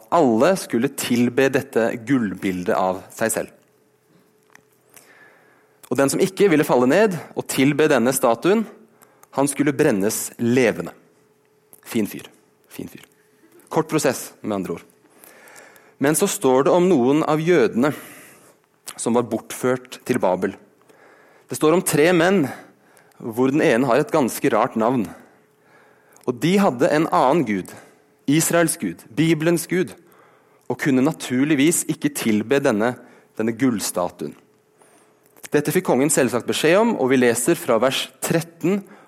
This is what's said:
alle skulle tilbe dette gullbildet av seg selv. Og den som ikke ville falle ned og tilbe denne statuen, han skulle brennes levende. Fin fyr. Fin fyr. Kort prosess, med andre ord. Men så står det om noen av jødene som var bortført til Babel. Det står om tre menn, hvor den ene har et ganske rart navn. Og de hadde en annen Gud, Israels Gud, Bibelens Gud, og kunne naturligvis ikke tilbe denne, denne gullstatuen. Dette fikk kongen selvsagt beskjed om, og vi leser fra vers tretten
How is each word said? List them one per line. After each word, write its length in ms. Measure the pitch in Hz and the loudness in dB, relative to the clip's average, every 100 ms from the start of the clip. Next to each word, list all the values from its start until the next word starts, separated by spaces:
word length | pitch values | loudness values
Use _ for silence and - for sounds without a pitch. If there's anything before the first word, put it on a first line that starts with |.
| - | -2
alle 400 | 170 135 110 160 190 | 2 2 4 2 0
skulle 380 | - 117 135 | -2 -4 -4
tilbe 560 | - - 123 123 123 135 | -4 -2 0 0 2 0
dette 540 | 131 127 117 113 120 110 | 0 -2 -2 -2 -4 -2
gullbildet 680 | 135 104 92 101 92 90 69 | -2 -2 -4 -6 -4 -2 -2
av 260 | 92 92 - | -2 -4 -8
seg 220 | - 113 | -6 -4
selv. 180 | 95 76 - _ _ _ _ _ _ _ _ _ _ _ _ _ - _ - - _ _ _ _ _ - | -4 -8 -14 _ _ _ _ _ _ _ _ _ _ _ _ _ -20 _ -20 -20 _ _ _ _ _ -6
Og 80 | 123 | 0
den 120 | 139 | 0
som 120 | - | 2
ikke 280 | 165 - 202 | -2 2 2
ville 160 | 151 151 | 4 2
falle 220 | 131 127 | 2 4
ned 300 | 170 220 165 - - | 4 2 0 -10 -10
og 120 | - | -6
tilbe 420 | - 135 147 151 | 0 2 2 2
denne 240 | 131 113 | 2 2
statuen, 520 | - 123 117 170 220 202 - - _ _ _ - - | 2 0 2 2 0 -2 -10 -20 _ _ _ -10 -4
han 120 | 139 | -2
skulle 280 | - 147 131 | 0 -2 2
brennes 540 | 151 101 104 - - - | 2 2 -2 -4 -8 -4
levende. 560 | 120 127 113 87 82 - _ _ _ _ _ _ _ _ | 0 2 2 0 -8 -14 _ _ _ _ _ _ _ _
Fin 240 | - 117 101 | -8 -4 -4
fyr. 220 | 69 - _ _ _ _ | -6 -18 _ _ _ _
Fin 180 | - - | -14 -14
fyr. 160 | - - _ _ _ _ - - | -16 -20 _ _ _ _ -20 -6
Kort 200 | 160 156 | -4 -2
prosess, 420 | 156 139 113 - - | 0 0 -2 -8 -12
med 200 | 107 101 | -6 -6
andre 160 | 87 87 | -6 -10
ord. 80 | - _ _ _ - - - - - - _ - | -14 _ _ _ -20 -20 -20 -20 -20 -20 _ -4
Men 180 | 139 147 | 0 0
så 120 | 196 | -2
står 400 | - 135 127 156 | 0 2 4 4
det 80 | 175 | 4
om 140 | 180 | 4
noen 340 | 160 123 151 | 4 2 2
av 180 | - 156 | 0 -2
jødene 520 | 160 170 107 - 143 - - - - - _ _ _ _ - - | 2 2 2 2 0 -2 -12 -20 -20 -20 _ _ _ _ -18 -8
som 160 | 120 117 | -2 0
var 120 | 117 | -2
bortført 720 | 113 - - 127 127 - - - | -6 -8 -6 -4 -4 -6 -12 -4
til 120 | 120 | -2
Babel. 360 | 98 92 98 98 _ _ _ _ - _ _ _ - | 0 0 -4 -8 _ _ _ _ -20 _ _ _ -14
Det 80 | 127 | -2
står 180 | 156 175 | 2 2
om 80 | - | 2
tre 240 | 147 160 180 | 2 4 4
menn, 300 | 175 196 135 - - _ _ _ _ - | 2 2 0 -6 -20 _ _ _ _ -16
hvor 340 | 120 110 131 | -8 -2 0
den 120 | 147 | 2
ene 240 | 160 117 135 | 2 2 2
har 140 | 123 | 0
et 120 | 147 | 2
ganske 380 | 165 113 - 143 | 0 0 -2 0
rart 240 | 110 127 113 | 0 0 0
navn. 260 | 110 131 90 - - _ _ _ _ _ _ _ _ _ - | 0 0 -4 -10 -20 _ _ _ _ _ _ _ _ _ -8
Og 140 | 123 | -4
de 140 | 160 202 | 0 2
hadde 300 | 196 120 127 | 2 2 0
en 160 | 151 165 | 0 0
annen 320 | 180 131 170 117 | 2 2 2 0
Gud, 240 | 98 - - - _ _ _ - | -4 -6 -16 -20 _ _ _ -2
Israels 480 | 156 - 170 165 - | 0 2 0 0 -2
Gud, 240 | 92 82 - | -8 -8 -10
Bibelens 600 | 113 160 165 160 170 - | -2 0 2 0 -2 -2
Gud, 220 | 175 147 - _ _ _ _ _ _ - | -4 -4 -10 _ _ _ _ _ _ -10
og 120 | 120 | -6
kunne 240 | 151 127 143 | 0 2 0
naturligvis 800 | 160 - 127 147 143 151 170 - | -2 -4 -2 0 2 2 0 -4
ikke 200 | 156 - - | -4 -4 -4
tilbe 420 | 113 107 107 139 | -2 0 0 0
denne, 320 | 139 104 117 123 - - _ - | 2 0 -2 -4 -14 -20 _ -6
denne 160 | 110 113 | -6 0
gullstatuen. 800 | 131 104 - 92 87 - 73 - _ _ _ _ _ _ _ _ _ _ - | 0 0 -4 -4 -6 -6 -14 -14 _ _ _ _ _ _ _ _ _ _ -4
Dette 180 | 147 147 | -2 0
fikk 140 | 185 180 | -2 0
kongen 220 | 127 147 | 2 2
selvsagt 360 | - 123 120 - | 2 0 -2 -4
beskjed 300 | 110 151 190 | 0 2 2
om, 140 | 233 - | 2 0
og 140 | 127 | 2
vi 80 | 131 | 2
leser 340 | 123 113 - 165 | 2 2 0 -2
fra 220 | - 113 | 0 2
vers 280 | 131 - - - - | 2 -2 -8 -8 -4
tretten 560 | 165 160 - 170 202 - - | -4 -4 -6 -2 -2 -6 -20